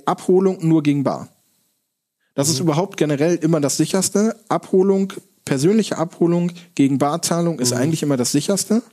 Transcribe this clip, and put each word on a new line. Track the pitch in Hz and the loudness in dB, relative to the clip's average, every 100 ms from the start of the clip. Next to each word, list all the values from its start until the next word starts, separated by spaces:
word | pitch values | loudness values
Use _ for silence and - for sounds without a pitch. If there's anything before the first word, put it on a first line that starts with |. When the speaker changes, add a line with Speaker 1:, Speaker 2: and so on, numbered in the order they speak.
| - | -2
Speaker 1:
Abholung | 175 - 185 190 185 160 | -4 2 2 2 0 2
nur | 160 | 2
gegen | 147 143 | 2 0
Bar. | 123 71 - _ _ _ _ _ _ _ _ _ _ - | -2 -4 -10 _ _ _ _ _ _ _ _ _ _ -4
Das | 147 | -2
ist | 165 | -2
Speaker 2:
Mhm. | 170 | 0
Speaker 1:
überhaupt | 147 190 - | 0 -2 0
generell | 151 139 160 175 | 0 0 0 0
immer | 160 165 | 0 2
das | 139 - | 0 0
sicherste. | - - - 202 220 - - | 0 0 0 0 0 -2 -4
Abholung, | 170 - 190 196 196 196 - - _ - | -6 0 2 2 2 -2 -6 -18 _ -4
persönliche | 139 160 220 - - | 0 2 2 0 -2
Abholung | 165 - 170 175 175 170 - - | -4 0 0 2 -2 -6 -8 0
gegen | 135 135 | 2 2
Barzahlung | 143 170 - 170 170 147 | 0 -2 -2 -2 -2 -2
ist | 123 | -2
Speaker 2:
Mhm. | - | 0
Speaker 1:
eigentlich | 147 160 | 0 -2
immer | 147 135 | 0 0
das | 117 | 0
sicherste. | 143 147 196 - 220 - | 0 0 -2 0 -2 -2